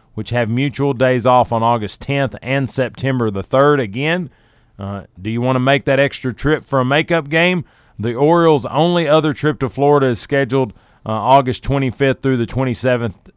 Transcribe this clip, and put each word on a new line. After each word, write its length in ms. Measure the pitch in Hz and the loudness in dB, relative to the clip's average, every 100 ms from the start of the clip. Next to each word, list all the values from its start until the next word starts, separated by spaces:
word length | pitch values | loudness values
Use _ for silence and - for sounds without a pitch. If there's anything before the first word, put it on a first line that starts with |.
| _ | _
which 160 | - 107 | -12 -6
have 180 | 120 110 | -4 -2
mutual 440 | 120 143 - 143 | -2 -2 -2 -2
days 320 | 120 127 127 117 | 0 0 2 2
off 260 | 123 117 | 2 2
on 100 | 117 | 0
August 380 | 113 120 104 - | 0 0 -4 -10
tenth 340 | - 139 135 - | -6 -2 -2 -6
and 260 | - 135 131 | -4 -2 -2
September 640 | - 123 - 135 131 113 | -2 -4 -4 -4 0 -2
the 120 | 98 | -2
third. 340 | 92 131 143 147 | -2 2 4 2
Again, 520 | 110 107 147 175 160 _ _ _ _ - | 0 -4 -2 -2 -4 _ _ _ _ -14
uh, 240 | 98 101 - - | -12 -10 -14 -12
do 100 | 98 | -6
you 100 | 113 | -2
wanna 200 | 127 131 | 0 0
make 240 | 131 143 | 2 2
that 160 | - 135 | 2 2
extra 320 | 139 - 131 | 0 -2 -8
trip 300 | 110 139 151 | -4 -2 -2
for 160 | - 135 | -2 -2
a 40 | |
makeup 440 | 127 147 160 170 143 | 0 0 0 -2 -2
game? 360 | 160 175 180 - _ _ - | 0 0 0 -6 _ _ -8
The 180 | 110 | -6
Orioles' 520 | 117 147 170 165 147 110 | 0 2 4 4 2 0
only 400 | 135 170 175 151 | 0 2 2 2
other 260 | 156 151 | 2 2
trip 280 | 139 151 139 | -2 -2 -2
to 80 | 127 | -4
Florida 380 | - 143 147 135 | 0 2 4 2
is 120 | 117 | -2
scheduled, 520 | - 139 131 135 123 - _ _ 107 | -2 -2 0 -2 -2 -8 _ _ -8
uh, 40 | |
August 520 | 110 107 139 127 117 | -4 4 4 4 -4
twenty-fifth 600 | - 139 135 - 139 127 | -2 -2 -2 0 0 0
through 160 | 135 131 | 0 0
the 80 | 113 | -2
twenty-seventh 840 | 120 131 120 127 123 117 - - | -2 -4 -2 0 0 -2 -8 -20